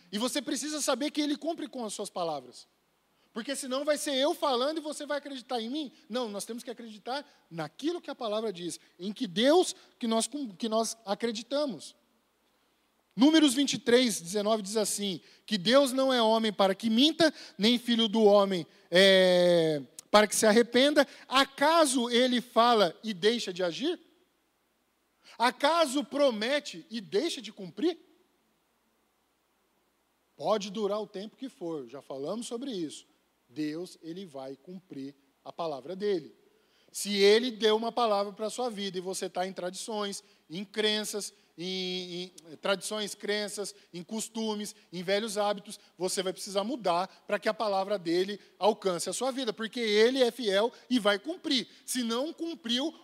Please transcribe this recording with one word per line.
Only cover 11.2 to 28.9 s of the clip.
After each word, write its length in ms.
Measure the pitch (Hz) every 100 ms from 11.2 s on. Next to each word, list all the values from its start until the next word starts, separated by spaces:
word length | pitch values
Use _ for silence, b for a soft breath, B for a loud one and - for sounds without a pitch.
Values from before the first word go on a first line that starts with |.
| 233 220 - 277 294 151 - - _ _ _ _ _ _ _ _ _ _ _
Números 380 | - 285 320 302
vinte 220 | 240 277
e 40 | 214
três, 400 | - 240 247 180
dezenove 440 | 170 208 208 220
diz 160 | 190 220
assim: 420 | 202 - 202 175 b b
que 140 | - 208
Deus 340 | 170 269 277
não 180 | 262 269
é 120 | 247
homem 300 | 220 226 220
para 220 | 190 190
que 140 | 190 226
minta, 440 | 220 302 320 320 B B -
nem 200 | 214 240
filho 300 | 240 226 226
do 140 | 220
homem, 440 | 208 202 196 185 156 b b
é, 920 | 175 196 190 185 180 175 170 160 147 131 - -
para 160 | 208 214
que 100 | -
se 80 |
arrependa. 640 | 220 214 233 247 277 294 - B -
Acaso 840 | 262 269 - 285 330 294 247 240
ele 320 | 240 254 247
fala 520 | - 226 240 226 175 -
e 120 | 220
deixa 400 | 185 202 240 202
de 80 | 180
agir? 360 | 180 160 294 330 _ _ _ _ _ _ _ _ _ _ _ _ B -
Acaso 680 | 240 - 285 339 311 285
promete 840 | 226 277 277 214 226 294 - 170 -
e 100 | 226
deixa 400 | 170 196 320 277
de 100 | 208
cumprir? 480 | - 185 - 330 339 _ _ _ _ _ _ _ _ _